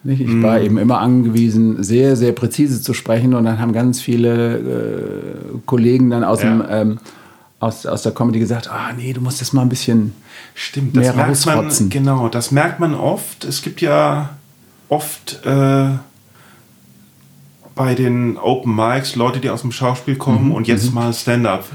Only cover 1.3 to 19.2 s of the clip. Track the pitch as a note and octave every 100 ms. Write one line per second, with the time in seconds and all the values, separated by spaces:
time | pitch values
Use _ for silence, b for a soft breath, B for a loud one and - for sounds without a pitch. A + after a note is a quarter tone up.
1.3 | A2+ A#2 G#2+ A2+ G2+ G2+ A#2 C3+ B2+ A#2+
2.3 | A#2 B2 - D3 A#2+ - A#2 - A2+ B2+
3.3 | B2+ A2+ A2 A#2 A2+ B2 B2 - A#2+ A#2
4.3 | A#2 A#2 A#2 A#2 A#2 A2+ F#2 - G1+ -
5.3 | - - A#2 - B2 A#2 B2+ B2+ A#2+ F#2+
6.3 | A2 A2+ A2+ - G#2+ G#2+ A2 B B B
7.3 | B B _ A2+ - - - A2+ - A#2+
8.3 | A2+ A2 A#2 - - - B2 B2+ B2+ B2+
9.3 | B2+ B2+ C3+ B2+ B2 - A2+ G#2+ - B
10.3 | B B - - C#3 C#3 C3 B2 B2+ D3
11.3 | C#3 E3 D#3 D3+ D3 G2 C3+ C3+ C3+ A2+
12.3 | A#2+ - C3+ E3+ E3+ E3 D3 C#3 G3 -
13.3 | - C3+ C3+ D#3 - D#3+ D3 D3 C#3+ C#3+
14.3 | - _ _ - _ _ D3+ - - -
15.3 | - C3 C#3 C3+ C#3 C3+ C3 - _ _
16.3 | b b b b b _ - - _ -
17.3 | - - _ - - C3 B2 B2+ B2 A#2+
18.3 | G2 A2 C3 B2 G#2+ A2+ C3 C3+ A#2+